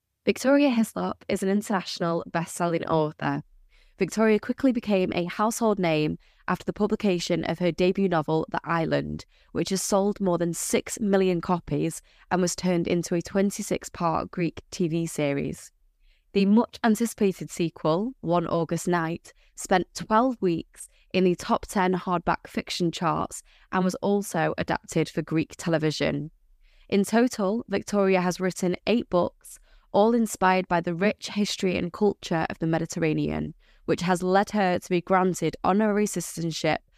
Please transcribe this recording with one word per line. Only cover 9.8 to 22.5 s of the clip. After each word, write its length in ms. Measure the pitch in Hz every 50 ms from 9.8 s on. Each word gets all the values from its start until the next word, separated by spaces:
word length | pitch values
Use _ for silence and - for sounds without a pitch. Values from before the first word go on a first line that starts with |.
sold 360 | - - 214 190 196 208 202 -
more 200 | 196 180 175 170
than 160 | 170 170 165
six 440 | - - - 247 - - - - -
million 440 | 220 196 196 190 190 185 180 170
copies 580 | - - 180 170 - - 147 147 160 165 - - - _ _ _ _ -
and 100 | 185 180
was 160 | 185 170 -
turned 320 | - 180 185 175 170 170 -
into 260 | 175 175 170 - 180
a 60 | 170
twenty-six-part 1080 | - - - 196 202 202 - - - - - - - - - - 175 165 160 - - -
Greek 320 | - 180 170 - - - - -
T 180 | - - 180 156
V 160 | 165 170 165
series. 680 | 160 - - 147 143 139 139 - 151 160 - - - _ _ _ _ _ _ _ _ _ _ _ _
The 140 | - 196 196
much-anticipated 1040 | 196 208 233 - - - - - 226 214 - 233 - - - 214 190 175 - 160 -
sequel, 600 | - - 170 160 - - - 156 160 180 220 262 - _
One 240 | - 165 175 175 170
August 420 | - - 165 160 - 170 160 - 175
Night, 460 | 175 170 160 160 175 - - - - _ _ _ _
spent 320 | - - - 196 180 170 - -
twelve 460 | - 170 - 220 220 247 269 233 -
weeks 480 | 202 180 165 - - _ _ - - - _ _ _ _
in 120 | - 185 185
the 100 | 180 175
top 320 | - - - 233 - -
ten 260 | - - 208 185 190
hardback 540 | 185 175 - 190 180 170 - 175 165 - -
fiction 460 | -